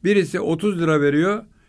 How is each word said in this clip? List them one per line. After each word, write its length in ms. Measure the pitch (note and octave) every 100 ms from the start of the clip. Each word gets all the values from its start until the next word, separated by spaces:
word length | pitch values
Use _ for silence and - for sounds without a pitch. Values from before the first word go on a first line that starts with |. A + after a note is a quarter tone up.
Birisi 360 | F#3 G3+ E3+ F#3+
otuz 400 | - D#3+ G#3 F3+
lira 200 | E3 D#3
veriyor, 440 | C#3+ D3 F3+ G#3 A3 _